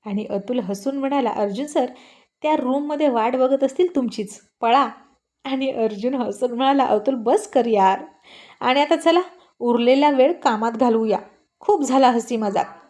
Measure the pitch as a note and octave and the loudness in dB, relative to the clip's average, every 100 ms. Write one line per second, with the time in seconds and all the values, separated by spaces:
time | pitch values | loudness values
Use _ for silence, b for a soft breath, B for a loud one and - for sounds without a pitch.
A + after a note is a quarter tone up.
0 | G#3+ G3+ G#3+ G3+ G3+ B3 F#3 G3+ C4+ C#4 | -6 -8 -4 -6 -4 -4 -4 -6 -6 -4
1 | C4+ C#4+ A#3+ - G#3 G3+ D4 E4 B3 - | -2 -2 -2 -2 -4 -4 -4 -2 -2 -6
2 | B B B _ D4+ D4+ B3 C4+ D4 D4 | B B B _ -2 -2 0 -2 -2 -2
3 | D4+ A#3 A3 B3+ C4 C4+ C4+ C4+ F4+ C#4+ | 0 0 0 0 0 2 0 0 0 0
4 | B3 - G3+ - _ _ A#3 B3+ B3 - | -4 -6 -10 -12 _ _ 2 2 2 -6
5 | _ _ _ _ C4+ C4+ C4+ A#3+ A3 G#3 | _ _ _ _ -8 -4 -4 -2 -4 -2
6 | A#3+ C4+ G#3+ G#3 B3 A#3+ C4+ C#4 B3 G#3+ | -4 -2 -6 -4 -6 0 0 2 2 0
7 | G#3+ C4+ A3 F#4+ - C4 A#3 G#3 F#3+ G3 | 0 -2 0 0 0 0 2 2 2 2
8 | - _ B B B B B3 C4+ D4 D#4+ | -6 _ B B B B 0 0 2 2
9 | D#4+ E4+ F#4 b b _ A#3+ A#3 A#3+ C4+ | 4 2 0 b b _ 0 2 4 4
10 | D4 C#4 C4+ F4+ C4 A3 A3+ A3+ B3 A3+ | 4 4 2 2 -2 0 -4 0 0 2
11 | A3 G3+ - _ _ _ - G4 C4 C4 | 0 -2 -4 _ _ _ 0 0 2 4
12 | B3+ A#3 A3+ A#3 G#3+ G3 F3 - | 4 2 -2 -4 -2 -2 -4 -10